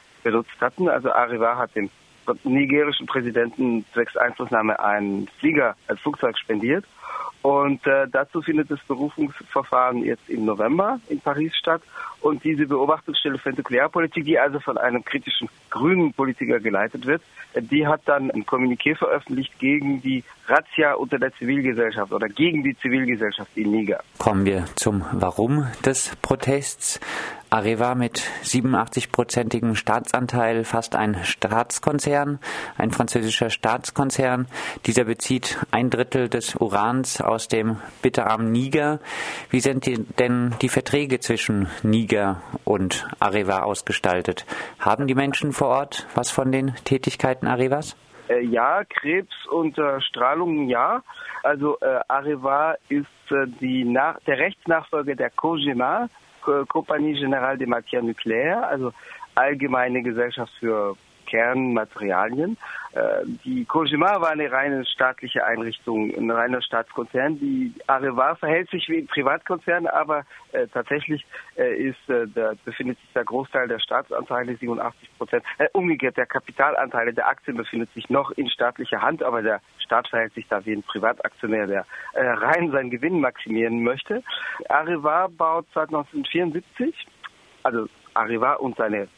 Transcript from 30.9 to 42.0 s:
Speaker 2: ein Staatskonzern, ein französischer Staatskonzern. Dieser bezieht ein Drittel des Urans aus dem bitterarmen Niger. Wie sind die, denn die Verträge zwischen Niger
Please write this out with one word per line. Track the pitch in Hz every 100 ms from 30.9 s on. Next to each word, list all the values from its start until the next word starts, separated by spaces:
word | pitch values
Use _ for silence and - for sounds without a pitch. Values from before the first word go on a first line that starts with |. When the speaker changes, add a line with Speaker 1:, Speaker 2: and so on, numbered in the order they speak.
| -
Speaker 2:
ein | 107 101
Staatskonzern, | 90 - 95 110 120 - - 147 147 143 143 143 - - - -
ein | 110
französischer | - 117 120 113 - 113
Staatskonzern. | - 107 123 - - 135 - 131 127 127 - - - -
Dieser | 117
bezieht | 113 113 - 127 - - -
ein | 117 123
Drittel | 117 123 131 120
des | 120 - -
Urans | 110 101 110 127 131 -
aus | - 110 -
dem | 113 110 110 - -
bitterarmen | 127 123 107 110 113
Niger. | 117 135 151 147 151 - - - - -
Wie | 127
sind | 131 135 131
die, | 120
denn | - - 123 123 123 117
die | 127
Verträge | - - 143 143 127
zwischen | - 113 - 104 90 -
Niger | 110 110